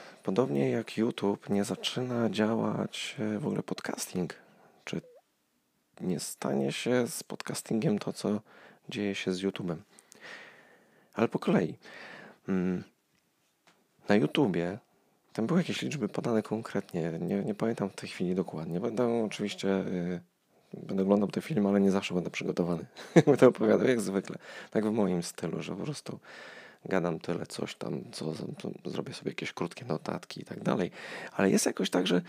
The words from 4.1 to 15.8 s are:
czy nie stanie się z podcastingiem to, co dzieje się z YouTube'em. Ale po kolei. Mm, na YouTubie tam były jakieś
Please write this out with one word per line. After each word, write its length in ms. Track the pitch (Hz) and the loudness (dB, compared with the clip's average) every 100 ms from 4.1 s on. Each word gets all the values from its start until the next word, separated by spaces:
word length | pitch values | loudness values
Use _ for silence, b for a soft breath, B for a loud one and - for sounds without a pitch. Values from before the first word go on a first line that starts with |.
| - 170 - - b b b - | -4 -4 -6 -20 b b b -8
czy 160 | - 494 494 _ _ _ _ _ _ _ - | -8 -8 -16 _ _ _ _ _ _ _ -6
nie 180 | 175 170 | -2 -2
stanie 520 | - - 127 139 135 | -4 -4 -2 0 0
się 360 | 143 117 123 120 | -2 0 2 0
z 160 | - | -4
podcastingiem 760 | - - - - - 110 147 104 | -10 -10 -6 -6 -2 0 2 0
to, 140 | - | -2
co 280 | - - 104 - B B B - | -4 -2 -2 -4 B B B -10
dzieje 260 | 120 101 98 | -4 -2 -2
się 180 | - | -2
z 80 | 92 | -2
YouTube'em. 340 | 98 - 98 82 - B B B B B B B B B B B B | -2 -2 -4 -6 -10 B B B B B B B B B B B B
Ale 140 | - 113 | 0 0
po 120 | - | 0
kolei. 380 | - 135 80 - B B B B B B - | 2 4 2 -2 B B B B B B -2
Mm, 360 | 95 90 90 - _ _ _ _ _ _ _ _ _ _ _ - | 0 2 0 -6 _ _ _ _ _ _ _ _ _ _ _ 2
na 60 | 104 | 4
YouTubie 640 | 147 - 107 85 87 101 _ _ _ _ _ | 4 4 2 2 -2 -4 _ _ _ _ _
tam 140 | - 110 | -4 2
były 120 | 165 | 2
jakieś 220 | 165 101 | 2 -2